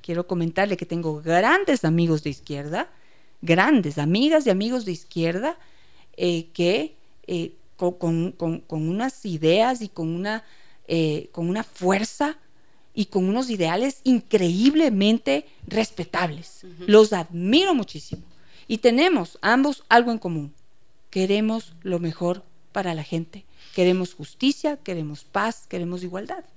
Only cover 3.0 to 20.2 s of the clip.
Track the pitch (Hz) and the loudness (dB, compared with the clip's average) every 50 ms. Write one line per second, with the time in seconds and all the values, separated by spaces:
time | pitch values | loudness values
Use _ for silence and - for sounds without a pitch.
3 | - - - - - - - - - 165 165 180 196 277 311 233 180 147 143 151 | -20 -20 -20 -20 -20 -20 -20 -8 -2 0 2 4 4 4 4 4 2 2 -2 -2
4 | 147 156 175 214 269 302 320 311 277 240 185 190 208 233 254 254 220 196 175 160 | 0 2 2 2 2 4 4 2 4 2 0 0 0 -2 -4 -4 -4 -6 -8 -8
5 | - - - 175 165 165 170 190 240 311 339 - - - - - - - - - | -10 -10 -6 -4 -2 -2 -2 -2 -4 -6 -6 -8 -12 -20 -20 -20 -20 -20 -20 -20
6 | - - - - 180 180 175 165 165 - - - 175 175 196 254 302 320 - - | -20 -16 -8 -4 -2 -2 -2 -2 -4 -8 -4 -2 0 2 2 0 -2 -4 -10 -14
7 | - - - - - - 180 170 165 - - - - - - - 185 175 175 180 | -20 -20 -20 -18 -10 -8 -6 -6 -6 -6 -10 -16 -20 -18 -8 -4 -2 -2 -2 -2
8 | - 170 165 165 170 185 - - 175 165 165 156 - - 165 156 156 160 180 208 | -2 -2 0 0 -2 -4 -4 -4 -4 -4 -4 -6 -8 -8 -8 -6 -4 -4 -2 -2
9 | 240 262 - - - 202 170 151 160 156 170 208 226 254 262 240 220 190 - - | -4 -4 -6 -8 -10 -8 -6 0 2 4 4 4 4 2 0 -4 -6 -10 -8 -8
10 | 165 160 170 170 190 208 220 226 - - - - - - - - - - 160 165 | -6 -6 -4 -4 -6 -6 -6 -8 -10 -14 -20 -20 -20 -20 -20 -16 -8 -4 -2 0
11 | 160 156 151 156 - - - 170 170 175 185 220 220 - - - 185 180 196 196 | 0 0 -2 -4 -6 -10 -8 -6 -4 -2 -2 -4 -4 -8 -8 -2 0 2 2 2
12 | 220 - - - 294 302 311 - - - - - - - - - - - - - | 0 -2 -4 -2 -4 -4 -4 -6 -14 -20 -20 -20 -20 -20 -20 -20 -20 -12 -6 -6
13 | 202 - - 196 185 190 202 247 262 247 226 190 170 160 170 196 247 277 262 - | -4 -2 -2 -2 0 0 0 0 -2 -2 -2 -2 -2 0 0 0 -2 -2 -4 -2
14 | - 262 254 226 - - - 202 185 170 175 190 226 277 302 311 330 277 214 190 | 0 2 2 2 2 2 2 2 2 2 2 4 4 4 4 4 4 4 4 2
15 | 196 214 226 226 - 269 277 294 - - - - - - - 214 220 - - - | 2 2 2 2 0 0 -2 -2 -2 -6 -16 -20 -12 -6 -2 -2 -2 -2 -4 -10
16 | 170 - - - 180 165 147 160 170 - - - - 185 170 160 180 190 208 214 | -10 -8 -4 -4 -4 -4 -4 -8 -14 -18 -20 -20 -20 -20 -18 -8 2 6 8 8
17 | 220 214 214 180 160 - 170 170 180 196 240 320 381 392 349 254 202 - - 151 | 8 6 4 -2 -4 -6 -6 -4 -2 2 2 2 4 2 2 0 -2 -4 -10 -16
18 | - - - - - - - - - - - - - - 226 220 - 247 233 254 | -16 -12 -14 -14 -14 -16 -20 -20 -20 -20 -20 -16 -10 -6 -4 2 2 4 4 4
19 | 320 370 349 220 170 - - - - 196 233 262 269 294 269 - - - 226 240 | 4 4 2 0 -2 -4 -8 -4 0 2 4 4 4 2 0 -4 0 4 4 4
20 | 240 240 233 214 | 4 4 -2 -4